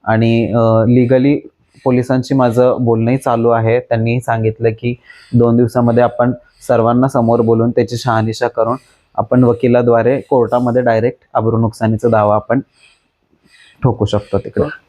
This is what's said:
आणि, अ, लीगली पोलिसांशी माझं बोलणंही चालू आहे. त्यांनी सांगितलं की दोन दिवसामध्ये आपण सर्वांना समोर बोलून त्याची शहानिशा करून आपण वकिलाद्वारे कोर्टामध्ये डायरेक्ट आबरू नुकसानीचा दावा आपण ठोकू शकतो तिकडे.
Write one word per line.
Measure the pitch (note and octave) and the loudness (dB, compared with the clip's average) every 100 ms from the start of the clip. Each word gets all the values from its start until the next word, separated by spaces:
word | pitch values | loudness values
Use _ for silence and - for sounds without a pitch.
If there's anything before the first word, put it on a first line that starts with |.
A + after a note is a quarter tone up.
आणि, | - A2 A#2 A#2 G#2 | 0 0 2 0 0
अ, | A#2 A2+ A2+ | 0 2 2
लीगली | A2+ B2 A#2+ C3 C#3 D3 - _ _ _ | 2 2 2 2 2 -2 -6 _ _ _
पोलिसांशी | C3 B2+ A#2+ B2+ A#2+ | -2 -2 0 -4 -2
माझं | C3+ B2 A2+ B2 B2 | 0 0 2 2 2
बोलणंही | A#2+ A2+ A2+ B2+ | 0 0 0 -2
चालू | C3+ A#2 A#2 | -2 0 0
आहे. | A#2 A2+ A#2+ | 0 0 -2
त्यांनी | - A#2 A#2 A#2+ | -2 -2 -2 -4
सांगितलं | A#2+ A2+ A2 A2 A#2 | -4 -2 -4 -2 -4
की | G#2+ A#2+ A#2+ _ - - | -4 -8 -8 _ -20 -4
दोन | A#2+ A#2 A#2 | 0 2 2
दिवसामध्ये | A#2+ B2+ A#2+ A#2 | 0 0 2 2
आपण | A#2+ - A#2+ B2+ _ _ - | 0 0 -2 -2 _ _ -2
सर्वांना | A#2+ A2+ A#2+ C3 | 0 2 0 0
समोर | C3 A#2 A#2 | 0 0 0
बोलून | A2+ A2+ A#2 | 2 0 0
त्याची | A#2+ A2+ A#2+ | 0 -2 -4
शहानिशा | B2+ A2+ A2 A2 A#2+ | -2 -2 -2 -4 -4
करून | - A2+ B2+ _ _ _ | -2 -4 -4 _ _ _
आपण | - A2+ B2+ | -8 0 2
वकिलाद्वारे | A#2+ A#2 B2 A#2+ A#2+ A#2 A2+ C3+ | 2 2 0 2 2 2 2 -2
कोर्टामध्ये | - C3+ A2+ B2 B2 A#2+ | -2 0 0 0 0 0
डायरेक्ट | A#2+ A2+ A#2+ - _ | 0 0 -2 -6 _
आबरू | B2+ A2 A2+ | -2 -2 0
नुकसानीचा | A2+ - A2 A2 A#2+ | -2 -2 -2 0 0
दावा | A2 G#2 | 2 2
आपण | G#2 - B2 - _ _ _ _ _ _ _ _ _ _ _ | 0 -2 -4 -4 _ _ _ _ _ _ _ _ _ _ _
ठोकू | B2+ A#2 | -2 0
शकतो | G#2 G#2 - G2+ | -2 -2 -2 -6
तिकडे. | - - - - | -4 -4 -6 -6